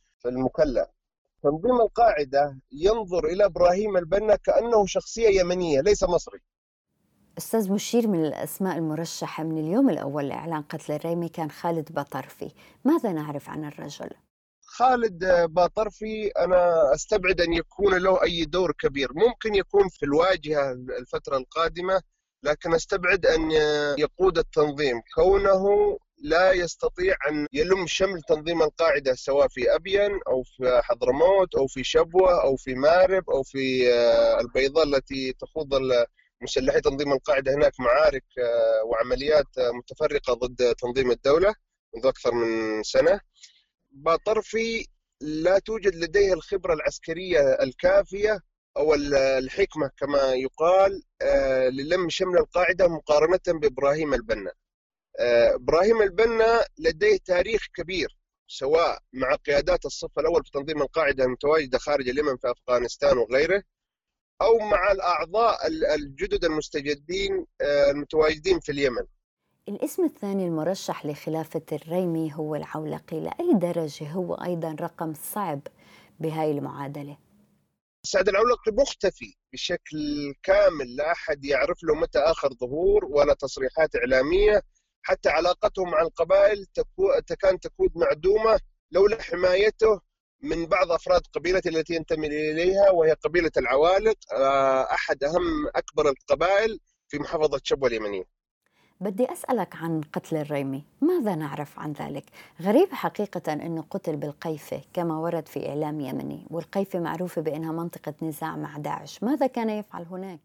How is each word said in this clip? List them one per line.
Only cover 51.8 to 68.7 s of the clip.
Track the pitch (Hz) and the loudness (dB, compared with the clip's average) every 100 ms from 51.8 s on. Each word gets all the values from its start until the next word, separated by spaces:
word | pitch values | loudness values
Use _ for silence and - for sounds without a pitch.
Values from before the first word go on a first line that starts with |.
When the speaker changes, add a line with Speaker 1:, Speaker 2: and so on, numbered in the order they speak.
| 147 185 170 | -2 -2 -2
Speaker 1:
شمل | - 190 175 | -2 0 0
القاعدة | 151 175 175 180 180 | 2 0 0 2 2
مقارنة | 160 - 147 160 185 - | 0 0 2 4 2 0
بإبراهيم | 160 147 127 139 151 151 | 0 0 0 0 0 -2
البنا. | 131 110 107 92 - _ _ _ _ _ - | -2 -2 -6 -6 -14 _ _ _ _ _ -4
آه، | 120 120 117 - | 2 4 4 2
إبراهيم | 123 156 202 226 | 0 2 4 4
البنا | 202 180 233 226 220 233 190 - | 2 2 2 4 4 2 0 -2
لديه | 160 156 208 190 - | -4 0 2 2 0
تاريخ | 180 190 220 - - | 0 0 -2 -6 -12
كبير | 160 185 123 _ _ _ - | -8 -6 -6 _ _ _ -18
سواء | - 135 160 151 - _ | -8 0 2 2 -2 _
مع | 127 147 143 | -6 -2 -2
قيادات | - 143 170 175 139 | 0 0 0 -2 -4
الصف | - 165 147 | -12 -10 -4
الأول | 156 165 | 0 0
في | 135 | -2
تنظيم | 143 139 151 | -8 -6 -4
القاعدة | 135 160 147 135 | -4 -2 0 0
المتواجدة | 127 127 147 160 135 127 | -2 0 0 0 0 -4
خارج | - 143 123 | -2 -2 -2
اليمن | 131 151 127 | -2 -2 -2
في | 123 | -4
أفغانستان | 123 - 123 120 - 143 127 | -6 -2 -2 -2 0 2 2
وغيره، | 110 127 165 196 - _ _ _ _ _ _ - | 2 0 2 -2 -4 _ _ _ _ _ _ -2
أو | 202 233 | 2 2
مع | 214 196 196 | 2 0 2
الأعضاء | 196 175 160 160 208 233 - 160 | 0 0 -2 -2 0 2 0 -2
ال-، | 160 151 | -2 -2
الجدد | 151 143 139 202 202 170 | -2 -4 -8 -4 -2 -2
المستجدين، | 156 - 151 143 143 151 190 196 190 165 - | -2 -6 -6 -6 -6 -6 -6 -4 -4 -8 -6
آه، | 143 143 143 | 0 2 2
المتواجدين | 143 143 156 156 156 175 170 | 2 -2 2 2 2 0 0
في | - | -2